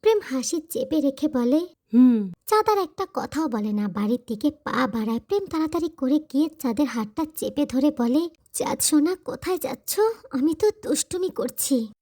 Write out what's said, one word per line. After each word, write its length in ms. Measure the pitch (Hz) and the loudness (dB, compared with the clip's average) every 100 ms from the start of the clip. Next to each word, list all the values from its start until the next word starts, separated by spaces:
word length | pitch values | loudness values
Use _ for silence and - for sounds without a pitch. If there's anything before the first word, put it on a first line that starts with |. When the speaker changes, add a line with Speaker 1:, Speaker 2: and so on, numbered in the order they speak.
Speaker 1:
প্রেম 180 | 427 427 | 4 2
হাসি 380 | - 262 247 339 - | 0 -6 -4 -6 -6
চেপে 320 | - - 311 | -6 -2 0
রেখে 260 | 277 269 302 | 0 0 -2
বলে, 400 | 254 240 302 359 _ _ | 0 2 2 0 _ _
Speaker 2:
"হুম।" 380 | 233 254 233 196 175 - | 6 8 6 0 -8 0
Speaker 1:
চাঁদ 220 | 427 427 | 2 4
আর 80 | 415 | 2
একটা 300 | 339 - 381 | 0 -4 -6
কথাও 340 | - 247 285 320 | -6 -4 -2 -2
বলে 260 | 220 208 | -2 -2
না, 140 | 208 208 | -2 -2
বাড়ির 320 | 180 208 247 - | -2 0 -2 -4
দিকে 240 | 220 302 | -2 -2
পা 360 | - - - 262 | -2 -6 -2 -2
বাড়ায়। 320 | 226 214 226 | -2 -2 -4
প্রেম 260 | _ 403 392 | _ -4 -2
তাড়াতাড়ি 440 | 320 311 339 320 | -2 -2 -2 -4
করে 300 | - 262 294 302 | -4 0 0 0
গিয়ে 160 | 269 311 - | 0 0 -2
চাঁদের 260 | 262 220 285 | -4 0 -2
হাতটা 400 | 233 214 - 311 - | -2 -6 -6 -6 -6
চেপে 300 | - - 277 | -6 -2 -2
ধরে 260 | 247 285 285 | 2 0 2
বলে, 300 | 233 269 330 _ _ | 0 2 -2 _ _
"চাঁদ 260 | - - - | -6 -4 -2
সোনা, 360 | - 302 302 370 | 2 4 2 0
কোথায় 420 | - - - 370 | -8 -8 -4 -4
যাচ্ছ? 420 | - 254 - - 427 453 - | -4 -8 -6 0 0 0 -6
আমি 220 | 262 294 | 0 0
তো 180 | 320 427 - | 2 0 0
দুষ্টুমি 460 | - 302 - 359 370 | -4 -2 -2 -4 -4
করছি।" 580 | - 254 - - 262 220 - | -4 -6 -4 0 0 0 -10